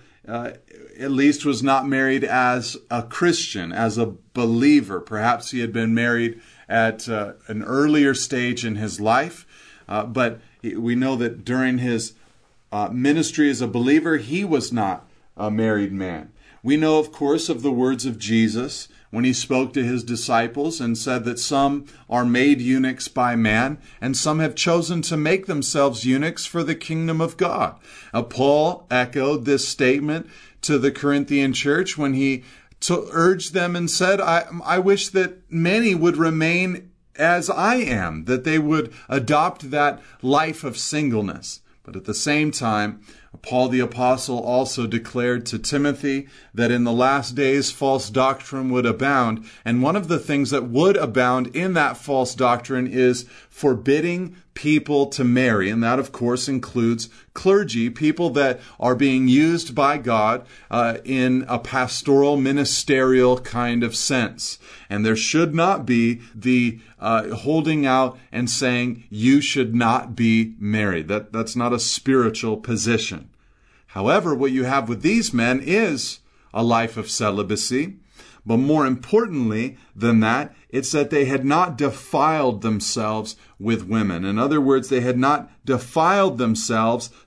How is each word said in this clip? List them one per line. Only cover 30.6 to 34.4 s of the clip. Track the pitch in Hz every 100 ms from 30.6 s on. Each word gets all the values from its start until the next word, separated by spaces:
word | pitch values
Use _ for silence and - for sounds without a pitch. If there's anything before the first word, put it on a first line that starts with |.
to | - 151
the | 139
Corinthian | 139 143 143 139 143 139
church | 127 143 156 185 151
when | 143
he | 135 135 131 - - _ -
to | - 175 92
urged | 160 170 185 -
them | 180 175 175
and | 170
said, | - 185 196
"I, | 180 170